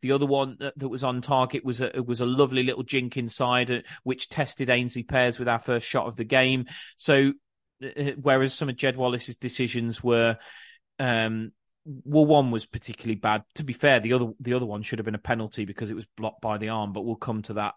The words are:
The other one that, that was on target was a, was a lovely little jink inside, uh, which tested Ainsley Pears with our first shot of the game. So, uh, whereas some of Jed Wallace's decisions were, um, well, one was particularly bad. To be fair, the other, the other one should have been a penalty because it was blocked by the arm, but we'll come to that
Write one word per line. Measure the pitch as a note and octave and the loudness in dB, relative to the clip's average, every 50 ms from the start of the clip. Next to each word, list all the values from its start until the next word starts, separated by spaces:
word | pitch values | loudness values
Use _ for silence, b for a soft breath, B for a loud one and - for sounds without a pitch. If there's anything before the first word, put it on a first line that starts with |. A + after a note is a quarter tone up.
| B | B
The | B2+ C3+ | 0 2
other | C#3 C#3+ | 2 2
one | C#3 C#3 C#3 C3+ C3 B2 - | 2 2 2 0 -2 -4 -8
that, | C#3 C#3 - D3 | -10 -10 -8 -6
that | C#3 C3+ | -8 -6
was | A#2 B2+ C3+ | -6 -4 -2
on | B2+ B2 B2 | -2 -2 -2
target | A#2+ - D3 C3 B2+ B2 - C#3+ - | -2 0 2 2 2 2 -2 -4 -4
was | C3 A#2+ A2+ | -4 -4 -2
a, | C3 A#2 - C3 | -4 -4 -4 -4
was | B2 A#2+ A#2+ A2+ | -4 -4 -2 -2
a | B2 | 0
lovely | B2 B2+ C3+ C#3+ B2+ C3 C3 B2+ | 0 4 4 4 4 4 2 0
little | B2+ B2 - B2+ | 0 0 -4 -4
jink | - - C3+ B2+ B2 - | -4 -2 -2 -2 -2 -4
inside, | C3+ B2 A2+ - - C3 B2 B2 B2 B2 A#2+ B2 | -6 -6 -6 -4 -2 0 2 2 2 2 2 0
uh, | A#2+ - B B B B | -4 -4 B B B B
which | B2+ C3 B2+ - - | -4 -4 -4 -6 -8
tested | - - C#3+ - - - C#3 B2 | -4 -4 -4 -2 -4 -4 0 2
Ainsley | B2 B2 B2 A#2+ - B2 A#2 | 2 2 2 0 -4 -6 -6
Pears | - C#3 C3 B2+ B2 A#2 - | -2 2 4 4 4 2 0
with | B2 A#2+ | 0 0
our | A#2 A#2 | 0 0
first | - - B2 A#2 - | 0 0 -2 -2 -2
shot | - - C3 A2 | -2 -2 -2 -2
of | A#2+ A#2 | -2 -4
the | - A#2 | -8 -4
game. | A2 C3+ C3 C3 C3 C3 C3 B2 B B B B B B | 0 2 4 4 4 2 0 -2 B B B B B B
So, | B - - D3 C#3 C#3 C#3 C#3+ - _ _ _ _ _ _ _ - B2+ | B 0 4 6 6 6 4 2 -2 _ _ _ _ _ _ _ -14 -12
uh, | C3+ - - C#3+ C#3+ C3+ - B2+ | -10 -6 -6 -4 -4 -4 -2 2
whereas | D3 C3 C3 C3+ C3+ - | 4 4 6 4 2 0
some | - D#3 C#3 | -2 -4 -4
of | B2 | -4
Jed | - - C3+ B2 | -2 0 0 0
Wallace's | C3 B2+ B2 B2 A#2+ - - A#2 | 0 0 0 0 -2 -4 -8 -12
decisions | - - B2 - - B2+ A2+ - A#2+ A#2 A#2 A2+ - | -8 -8 -6 -4 -2 -2 -2 -2 -2 -2 -4 -4 -2
were, | - A#2+ A#2+ A#2 A#2 A#2 A2+ - B B B B B B B B B _ _ - | 0 2 4 4 4 4 2 0 B B B B B B B B B _ _ -4
um, | C3+ B2+ A#2+ A2+ A2+ A2 A2 A2 A2 A2 - _ _ _ _ _ - D#3 C#3 C3 - | -2 0 2 2 0 0 -2 -4 -6 -8 -12 _ _ _ _ _ -16 -16 -16 -14 -6
well, | C#3+ D3 D#3 D3+ | 2 4 6 6
one | D3 D#3 D3 C3+ B2+ | 8 8 6 6 4
was | A#2 A2+ - | 2 -2 -4
particularly | - - - - - A2 - - A#2 A2 | -6 -10 -12 -12 -12 -14 -10 -6 -6 -4
bad. | G2 - G#2+ G#2+ G#2+ G#2+ _ - | -2 0 0 0 0 -2 _ -12
To | - D#3 | -10 -8
be | C3+ A#2 | -8 -4
fair, | - - D3 C3+ A#2+ | 2 6 6 6 6
the | G#2 A2+ B2+ | 6 4 2
other, | B2+ A#2+ A2+ G#2+ - | 2 2 0 -6 -6
the | - B2 B2 | -4 -2 -2
other | B2+ B2 | 0 0
one | A2 G#2 G#2 G#2+ | -2 -6 -6 -8
should | - - A2+ | -6 -6 -6
have | G#2+ | -4
been | A2 G#2+ | -4 -6
a | G#2 | -4
penalty | - - B2 A2+ A2 G#2 - - G#2+ | -2 -2 -2 -2 -2 -6 -6 -8 -8
because | F#2+ G2 - A#2 G#2 | -8 -8 -8 -8 -8
it | A2 | -8
was | G2+ A2 - _ | -10 -12 -14 _
blocked | - G#2+ A2 - - | -8 -6 -6 -6 -6
by | - A2 G#2+ G#2 | -4 -4 -4 -4
the | G#2+ G#2+ | -4 -4
arm, | A2+ A2 G#2+ G2+ F#2+ | -4 -4 -4 -4 -4
but | G#2 G2 | -6 -4
we'll | A#2 A2+ | -6 -6
come | - - - A2+ A2 G#2+ | -6 -6 -6 -6 -6 -6
to | - G#2+ | -6 -4
that | G#2 G#2 G#2 - | -4 -4 -4 -6